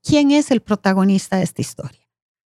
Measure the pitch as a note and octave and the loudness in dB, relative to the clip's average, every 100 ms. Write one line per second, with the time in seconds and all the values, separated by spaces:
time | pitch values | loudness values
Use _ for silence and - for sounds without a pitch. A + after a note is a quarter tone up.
0 | - D4+ C#4+ C#4+ D4 A#3 - G#3 G3 F#3+ | -2 2 4 2 2 -2 -2 -2 0 0
1 | G3 F#3+ - F#3+ F3+ - - - - - | 2 0 -2 -4 -4 -6 -10 -10 -16 -18
2 | _ _ _ _ | _ _ _ _